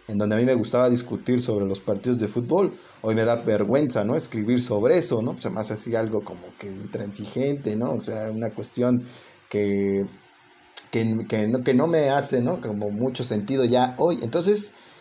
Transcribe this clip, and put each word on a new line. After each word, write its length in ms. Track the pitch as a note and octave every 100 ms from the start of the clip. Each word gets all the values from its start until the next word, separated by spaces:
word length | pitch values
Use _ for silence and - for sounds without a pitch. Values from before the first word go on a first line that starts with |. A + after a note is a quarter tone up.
| -
en 100 | G#2
donde 180 | G#2 G#2+
a 40 |
mí 60 | B2
me 100 | B2+
gustaba 340 | G#2+ B2 B2+
discutir 500 | A#2+ - G2+ - B2
sobre 260 | A#2+ G#2 G2
los 140 | F#2+
partidos 400 | - G2+ B2 B2
de 80 | G#2
fútbol. 460 | A#2 A#2+ D#3 G3 - - -
Hoy 140 | A2 A2
me 100 | A2+
da 100 | A#2
vergüenza, 680 | A2 G#2 G#2 C3 D3 A#2+
¿no? 120 | G#2 D3+
escribir 460 | - A2+ G#2+ B2
sobre 360 | B2 G#2 A#2 F3
eso, 240 | - A#2
¿no? 180 | A#2+ -
Se 100 | A2
me 100 | F#2
hace 140 | G#2+
así 220 | G#2+ A#2+ A2+
algo 260 | A2+ G#2+
como 200 | G2+ F#2 - -
que 100 | G2+
intransigente, 1080 | F#2+ F#2 G#2+ G2+ G2 G2+ B2 C#3+ C#3+ A#2 G#2+
¿no? 160 | B2
O 80 | -
sea, 320 | - A2 A2
una 180 | A2 A2+
cuestión 540 | - G#2 - B2 B2 B2 - - - -
que, 560 | G#3 G3+ G3+ G3 G3 G3 - - _ _ - - - -
que, 340 | A#2 A2+ A2 A2+
que 200 | A2 G#2+
no, 160 | B2
que 100 | B2
no 140 | B2+ D#3+
me 220 | E3 C#3+
hace, 320 | C#3 C3+ B2+
¿no? 180 | B2 F3+
como 280 | A2+ G#2 G#2
mucho 340 | G#2 B2+ B2
sentido 420 | A#2+ G#2+ G#2 C3+ A#2
ya 300 | B2 B2+ -
hoy. 220 | D#3+ F3
Entonces, 520 | A#2 E3 F3 G#3 - - - -